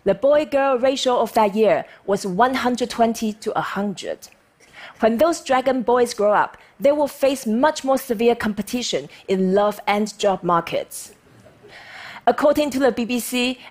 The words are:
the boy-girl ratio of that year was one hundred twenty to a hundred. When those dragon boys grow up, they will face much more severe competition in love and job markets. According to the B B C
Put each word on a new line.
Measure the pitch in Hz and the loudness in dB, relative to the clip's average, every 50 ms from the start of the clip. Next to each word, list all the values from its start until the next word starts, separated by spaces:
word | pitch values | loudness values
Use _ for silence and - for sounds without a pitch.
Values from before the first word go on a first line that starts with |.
| - | -2
the | 202 190 | -2 -2
boy-girl | 190 - 277 294 294 302 - 269 269 269 277 269 240 | 2 2 4 4 4 2 0 0 0 2 2 0 2
ratio | 233 262 277 254 - 262 247 - | 0 0 0 0 0 0 0 0
of | 233 220 - | 0 0 2
that | 233 220 208 185 | 2 2 2 2
year | 220 214 202 165 135 117 - - - - | 2 4 4 4 2 0 -6 -14 -14 -4
was | - 196 196 - | -4 -4 -2 -2
one | 202 180 185 233 262 269 254 226 | -4 0 2 2 2 2 0 -2
hundred | 247 247 233 247 233 | -2 -2 -2 -4 -4
twenty | - - 233 226 226 226 233 214 208 - - | 0 0 0 0 0 -2 -4 -6 -6 -6 -8
to | 214 - | -6 -4
a | 160 151 - - | -4 -4 -4 -4
hundred. | 190 202 208 185 - - 82 78 - - - _ _ _ _ _ _ _ _ - - - - - - | -6 -4 -6 -6 -8 -8 -10 -10 -10 -12 -20 _ _ _ _ _ _ _ _ -20 -20 -20 -20 -8 0
When | - 220 233 226 | 0 2 4 4
those | 302 339 339 330 | 2 2 2 0
dragon | - - 262 254 247 269 254 262 214 | -2 -2 0 0 2 0 0 0 0
boys | 240 240 247 247 240 - | 2 2 2 2 0 0
grow | - 202 208 208 | 0 0 2 2
up, | 175 147 - - - - - _ - | 2 0 0 -4 -14 -20 -20 _ 0
they | 190 277 294 | 2 2 4
will | 294 294 262 | 4 0 -2
face | - - - 269 277 254 - | -2 -2 -2 0 0 -2 -4
much | 226 214 233 269 311 302 - - | -2 -2 2 2 2 0 0 -2
more | 262 269 262 | -2 -2 -2
severe | - - 240 196 233 240 233 | 0 -4 -4 0 2 2 2
competition | 233 - 214 202 - 202 - - 247 226 - - 151 139 151 - - - - | 2 -2 -6 -4 -6 -8 -6 -6 -8 -6 -4 -6 -6 -6 -8 -16 -14 -6 -4
in | 196 190 190 185 185 | -2 0 2 2 2
love | 202 208 208 202 - - | 2 2 2 0 -2 -4
and | - 202 208 214 214 - - | -2 0 0 -2 -4 -4 -2
job | - 202 190 180 - | 0 0 0 0 0
markets. | 175 175 170 165 - 151 - 71 - - - - - - _ _ _ _ - - - _ _ _ - - - - - - - - - - - - | 0 0 0 0 -2 -6 -6 -6 -6 -12 -16 -16 -16 -20 _ _ _ _ -20 -20 -20 _ _ _ -20 -20 -20 -20 -20 -20 -20 -18 -18 -14 -4 0
According | - 233 - - 302 294 294 302 294 | 0 0 2 4 2 4 2 0 -2
to | - 262 | 0 0
the | 277 247 220 | 0 0 0
B | 233 240 | 0 -4
B | 196 247 247 | -4 -4 -4
C | 220 - 247 247 247 247 254 - - - | -4 -4 -2 -2 -2 -2 -2 -6 -10 -10